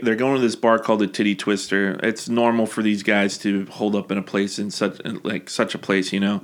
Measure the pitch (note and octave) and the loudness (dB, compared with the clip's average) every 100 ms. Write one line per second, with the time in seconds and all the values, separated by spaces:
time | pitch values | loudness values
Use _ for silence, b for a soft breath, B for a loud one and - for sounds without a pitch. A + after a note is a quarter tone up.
0 | A#2 A2 C3 C3+ A#2+ G#2+ A#2 A2+ - G#2+ | 0 0 2 2 2 2 2 4 4 2
1 | G2 - G#2 G2 - G2+ - G2 G2 - | 2 2 0 0 0 -2 0 0 0 0
2 | A2 A2 - A#2 A#2 A#2 A2 - G#2+ G2+ | -2 -2 -2 2 4 2 0 0 0 0
3 | G#2+ G#2 G2+ - G#2 G2 F#2+ - G#2 G2+ | 2 2 2 0 -2 0 -2 -4 -2 0
4 | - G2 F#2 G2+ G2 - G2+ - G2+ - | -2 -4 -2 -2 -2 -4 -6 -2 -4 -4
5 | - A2+ - G2 - - A#2 - - G2 | -10 -8 -6 -6 -6 -2 -2 -4 -2 0
6 | F#2 G2+ G2 G2+ | 0 0 0 -2